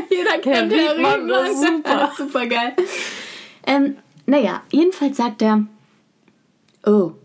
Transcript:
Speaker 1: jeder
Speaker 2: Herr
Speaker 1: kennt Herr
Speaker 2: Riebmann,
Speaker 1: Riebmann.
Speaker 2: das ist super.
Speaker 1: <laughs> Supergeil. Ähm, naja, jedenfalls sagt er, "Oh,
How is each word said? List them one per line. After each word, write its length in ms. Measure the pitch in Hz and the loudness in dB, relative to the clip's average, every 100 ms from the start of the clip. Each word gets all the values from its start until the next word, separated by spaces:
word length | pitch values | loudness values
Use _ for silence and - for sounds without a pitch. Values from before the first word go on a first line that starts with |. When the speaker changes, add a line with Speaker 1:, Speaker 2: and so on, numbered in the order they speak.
| 339 | -2
Speaker 1:
jeder 220 | 359 359 | 0 0
Speaker 2:
Herr 80 | - | 0
Speaker 1:
kennt 320 | 269 262 330 | 0 0 2
Herr 220 | 320 311 302 | 2 2 2
Speaker 2:
Riebmann, 240 | 277 277 | 0 0
Speaker 1:
Riebmann. 60 | 240 | 0
Speaker 2:
das 220 | 254 269 | 0 0
ist 100 | 277 311 | 0 0
super. 460 | 330 285 277 277 | 0 -2 0 -2
Speaker 1:
<laughs> 40 | - | -4
Supergeil. 560 | 277 254 240 233 247 - 370 - - - - - - - - | -6 -4 -2 -2 -2 -2 -4 -4 -10 -12 -16 -18 -20 -10 -2
Ähm, 300 | 277 277 - _ _ - | 0 0 -2 _ _ 0
naja, 360 | 285 202 170 - | 2 2 -4 -2
jedenfalls 420 | 277 349 - 285 277 | 2 2 2 -2 0
sagt 260 | 240 220 | -4 0
er, 240 | 220 214 208 - _ _ _ _ _ _ _ _ _ _ 208 | 2 2 0 -6 _ _ _ _ _ _ _ _ _ _ 2
"Oh, 260 | 208 170 - | 2 2 -4